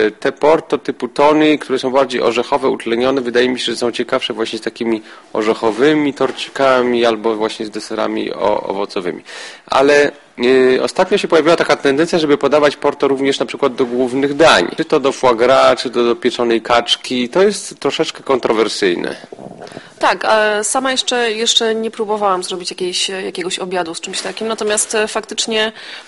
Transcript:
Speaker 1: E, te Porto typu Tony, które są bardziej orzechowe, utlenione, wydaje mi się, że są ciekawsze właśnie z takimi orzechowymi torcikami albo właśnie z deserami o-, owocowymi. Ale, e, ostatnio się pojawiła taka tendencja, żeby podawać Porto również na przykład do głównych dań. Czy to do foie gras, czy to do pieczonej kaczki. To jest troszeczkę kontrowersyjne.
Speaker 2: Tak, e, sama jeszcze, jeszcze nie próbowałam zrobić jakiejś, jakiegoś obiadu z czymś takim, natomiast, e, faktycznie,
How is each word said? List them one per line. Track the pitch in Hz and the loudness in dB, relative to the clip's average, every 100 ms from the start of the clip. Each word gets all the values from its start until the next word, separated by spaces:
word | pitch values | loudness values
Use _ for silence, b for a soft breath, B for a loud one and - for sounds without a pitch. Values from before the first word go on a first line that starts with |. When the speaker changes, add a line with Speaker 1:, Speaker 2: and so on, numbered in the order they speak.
| 107 | 2
Speaker 1:
E, | |
te | - 139 | 0 -6
Porto | - 147 156 - 131 | 0 2 2 0 -4
typu | - - 123 | -4 -6 -6
Tony, | - 147 151 156 147 | 2 4 4 4 2
które | - 131 | -2 -4
są | 131 | 0
bardziej | 131 131 123 | 0 0 0
orzechowe, | 117 117 120 139 131 | 0 0 -2 0 0
utlenione, | 113 113 117 131 135 | -2 -2 0 2 0
wydaje | 120 120 127 | 0 2 2
mi | 123 | 0
się, | 120 | -4
że | 113 | -2
są | 120 | -4
ciekawsze | 117 120 131 - | -2 -2 -2 -2
właśnie | 110 113 113 | -4 -6 -4
z | |
takimi | 113 - 117 110 B B B | -8 -4 -2 -2 B B B
orzechowymi | - 110 110 113 107 143 151 147 | -2 0 2 0 2 4 4 0
torcikami | 135 131 - - - 135 127 123 120 117 | 0 -2 -2 -10 0 2 4 2 2 2
albo | 107 113 107 | 2 -2 -2
właśnie | 110 - 107 | -4 -4 -8
z | |
deserami | 104 - 110 107 110 104 | -8 -8 -6 -4 -4 -6
o-, | - 98 107 | -2 0 0
owocowymi. | - 98 101 101 87 - - B B B - | -2 -4 -4 -4 -6 -8 -12 B B B -2
Ale, | 131 139 147 143 - - - 123 131 127 127 | 2 4 6 4 -2 -18 -2 2 4 4 2
e, | |
ostatnio | 127 - 190 202 | 0 0 0 0
się | 175 | 2
pojawiła | 165 147 170 | 2 4 2
taka | - 147 | 2 2
tendencja, | 143 139 170 180 | 2 0 0 0
żeby | 156 143 | 2 2
podawać | 139 147 147 - | 4 4 2 2
Porto | 143 139 139 | -2 0 0
również | 135 139 135 | 2 0 -2
na | 135 | -4
przykład | 127 139 120 | -2 -2 0
do | 123 | -2
głównych | 123 127 131 139 143 | 0 -2 0 -2 4
dań. | 156 110 85 - | 4 4 2 -4
Czy | 160 | -2
to | 156 | 0
do | 135 | 0
foie | 127 127 113 | 2 2 4
gras, | 123 131 131 127 | 4 6 4 2
czy | 127 | -2
to | 113 | 0
do | 120 117 | 0 0
pieczonej | 123 - 120 117 | -2 -2 0 0
kaczki. | 113 120 117 - - 127 123 | 2 0 2 -2 -2 -4 -2
To | 175 | 2
jest | 202 196 - - | 2 0 -10 -6
troszeczkę | 143 - 156 - | -4 -2 -4 -6
kontrowersyjne. | - 131 123 110 107 - 98 85 67 71 - - 65 - B B B - | -2 0 2 0 0 0 0 0 -4 -8 -16 -18 -18 -18 B B B -2
Speaker 2:
Tak, | 285 190 220 | 0 0 2
e, | 220 214 208 | 2 2 0
sama | 220 269 262 | -2 -2 -2
jeszcze, | 262 - 247 233 | -2 -2 -2 -2
jeszcze | 214 226 - 226 220 | -2 0 0 0 -2
nie | 226 | -4
próbowałam | - 208 214 202 185 | -6 -4 0 0 0
zrobić | 180 185 180 | -4 -8 -10
jakiejś, | 175 180 185 - | -6 -6 -4 -4
jakiegoś | 190 196 190 180 - | -6 -8 -8 -8 -6
obiadu | 185 185 165 170 | -4 -4 -4 -8
z | |
czymś | - 185 | -10 -8
takim, | 190 190 220 | -8 -6 -6
natomiast, | 220 214 214 - 220 | -4 -2 -2 -2 -2
e, | 220 | -2
faktycznie, | 220 - 220 - 220 220 220 B B | -4 -6 -6 -2 -2 -2 -4 B B